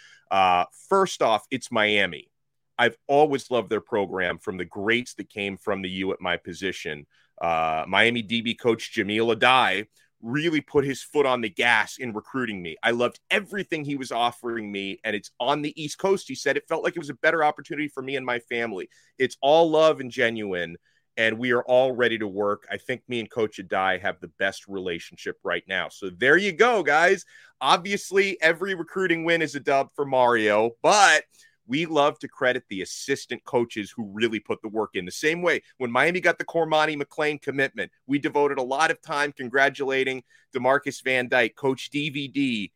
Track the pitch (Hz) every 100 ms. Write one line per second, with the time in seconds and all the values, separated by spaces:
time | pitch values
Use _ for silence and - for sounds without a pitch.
0 | - - - 95 92 90 87 - - 196
1 | 185 - 131 110 - 131 - 117 107 104
2 | 95 73 - _ _ _ _ - 120 -
3 | - 143 151 135 - 123 95 107 - 107
4 | 98 92 90 85 - 95 87 104 101 117
5 | 123 - 95 107 101 95 - 95 92 92
6 | 95 - 90 87 - 85 95 87 - 76
7 | 71 _ _ - 85 80 80 80 78 98
8 | 113 120 101 117 113 110 123 110 - -
9 | 98 107 113 110 123 131 107 95 110 _
10 | _ _ 113 143 160 156 - 147 139 131
11 | - 147 135 127 113 - 120 113 104 -
12 | 127 107 - 131 120 101 87 78 113 120
13 | 120 - - 196 196 202 185 160 143 143
14 | 127 120 120 - 120 117 104 101 98 95
15 | 110 104 - - 120 147 147 - 151 -
16 | 196 196 - 131 139 139 - 160 170 170
17 | 147 135 156 165 151 147 143 147 151 -
18 | 131 135 127 120 - 120 117 95 - _
19 | _ - 131 - 135 156 170 156 160 143
20 | 127 127 117 117 104 90 85 85 _ _
21 | _ - 113 110 127 120 120 127 131 120
22 | 120 110 104 95 104 101 - 98 - 123
23 | - 120 107 - 107 - 90 98 95 92
24 | 95 87 87 - 98 - - 98 92 87
25 | - 85 98 - 95 87 - 92 80 -
26 | 98 87 127 165 202 160 233 226 147 147
27 | 175 196 - - - - 135 180 180 202
28 | - 190 196 190 160 165 196 190 165 208
29 | 190 165 165 170 151 139 147 139 139 -
30 | 139 131 123 117 107 104 117 117 151 208
31 | 185 156 - _ _ _ - 135 165 156
32 | 143 147 135 - 131 123 - 98 87 -
33 | - 135 - 120 - 123 117 - 98 -
34 | 104 101 113 107 - 104 110 107 104 98
35 | 90 - 156 170 175 127 - - 127 123
36 | 151 180 175 165 170 165 160 156 156 147
37 | 139 - 151 147 - 135 143 113 90 _
38 | - 139 147 147 143 135 127 135 160 160
39 | 151 147 147 - 123 135 135 135 135 135
40 | 131 131 - _ _ 127 123 139 143 -
41 | - 127 123 131 117 - 135 135 - 147
42 | 151 139 139 139 139 113 98